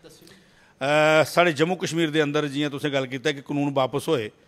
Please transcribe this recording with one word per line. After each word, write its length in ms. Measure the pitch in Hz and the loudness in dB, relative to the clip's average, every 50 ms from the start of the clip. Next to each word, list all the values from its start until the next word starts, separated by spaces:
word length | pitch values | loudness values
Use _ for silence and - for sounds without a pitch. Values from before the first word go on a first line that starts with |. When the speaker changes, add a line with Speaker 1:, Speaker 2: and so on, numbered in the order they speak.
| _ | _
Speaker 1:
ਦੱਸੋ? 220 | 156 - - - | -20 -20 -20 -20
Speaker 2:
ਅਹ, 1000 | - - _ _ _ _ _ _ _ _ - 131 139 147 151 151 156 156 156 143 | -20 -20 _ _ _ _ _ _ _ _ -6 -2 0 2 4 4 6 6 4 4
ਸਾਡੇ 280 | - - 170 175 175 | 4 4 4 4 4
ਜੰਮੂ 240 | 151 127 156 170 180 | 4 2 0 0 0
ਕਸ਼ਮੀਰ 340 | 160 185 - 143 165 165 156 | -4 -6 -4 -2 -2 -2 0
ਦੇ 140 | 147 156 151 | 0 0 0
ਅੰਦਰ 240 | 143 143 151 147 | 0 0 -2 -2
ਜਿਵੇਂ 220 | 147 135 143 151 147 | -2 -4 -4 -4 -4
ਤੁਸੀਂ 220 | 139 139 135 151 | -6 -4 -6 -2
ਗੱਲ 160 | 135 139 135 | -2 -2 -4
ਕੀਤਾ 240 | 123 131 135 113 156 | -4 -8 -6 -4 -4
ਕਿ 100 | 147 139 | -4 -4
ਕਾਨੂੰਨ 320 | 135 - 147 143 143 143 139 | -8 -6 -4 -2 -2 -2 0
ਵਾਪਸ 340 | 135 131 127 127 139 - | 0 -2 0 -2 -4 -2
ਹੋਏ, 220 | - 160 127 107 104 - _ _ | -2 -2 -2 -4 -6 -12 _ _